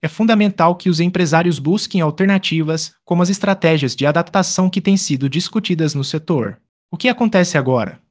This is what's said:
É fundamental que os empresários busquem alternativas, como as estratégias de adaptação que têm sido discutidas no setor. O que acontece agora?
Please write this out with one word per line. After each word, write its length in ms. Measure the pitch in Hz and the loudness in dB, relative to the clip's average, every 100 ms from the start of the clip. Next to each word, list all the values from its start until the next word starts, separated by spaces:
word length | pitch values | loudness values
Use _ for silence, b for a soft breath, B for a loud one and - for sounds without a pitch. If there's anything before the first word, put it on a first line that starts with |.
É 60 | 160 | -8
fundamental 640 | - 226 220 208 196 170 | -2 2 4 2 2 2
que 140 | 175 185 | 2 0
os 100 | 160 | 0
empresários 640 | 175 180 175 160 175 147 | 0 0 0 2 2 0
busquem 400 | 135 202 - 190 | 0 -2 -2 -2
alternativas, 920 | 156 151 190 196 190 160 156 160 - _ | -2 0 0 2 0 -2 -2 -4 -6 _
como 180 | - 175 | -4 0
as 60 | 180 | 0
estratégias 680 | 196 202 190 175 160 135 | 0 -2 0 2 2 0
de 100 | - | 0
adaptação 640 | 143 151 170 202 180 - 185 | 0 0 0 -2 0 0 0
que 120 | 185 | 0
têm 160 | 196 196 | 2 0
sido 320 | - 139 139 | 0 -2 -2
discutidas 680 | 143 - 220 214 175 160 | -2 -4 -4 -2 -2 0
no 80 | 143 | -2
setor. 560 | 135 156 156 160 107 - _ _ _ | -4 -6 -2 -2 -2 -8 _ _ _
O 60 | 175 | -4
que 120 | 254 | -2
acontece 480 | 247 226 196 175 151 | 0 0 2 0 0
agora? 440 | 127 127 104 - _ | 0 0 -2 -10 _